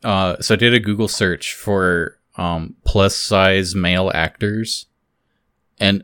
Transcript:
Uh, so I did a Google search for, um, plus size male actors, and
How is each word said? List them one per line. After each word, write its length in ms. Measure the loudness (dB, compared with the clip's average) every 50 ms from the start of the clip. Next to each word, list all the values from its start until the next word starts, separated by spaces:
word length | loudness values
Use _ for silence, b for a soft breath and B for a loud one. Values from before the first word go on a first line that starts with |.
| -4
Uh, 340 | -2 0 0 0 0 -2 -4
so 140 | 0 0 0
I 20 | 2
did 160 | 4 4 4
a 60 | 4
Google 280 | 2 0 -2 -2 -2 -4
search 460 | -2 0 0 0 0 -2 -6 -12 -12
for, 680 | -10 -6 -4 -2 0 2 2 2 0 0 -2 -6 _ _ _ _ -6
um, 380 | -4 -4 -4 -4 -6 -8 -12 _ _
plus 320 | 0 2 4 4 2 2
size 580 | 0 -4 0 2 4 4 4 4 2 0 -2 -2
male 360 | -2 0 0 2 2 0 0 0
actors, 720 | -2 -2 -2 -4 -4 -4 -4 -4 -4 -6 -6 -8 -10 -10 _ _ _ _ _ _ _ _ _ _ _ _ _ _ _ _ _ _ _
and 240 | 0 0 0 0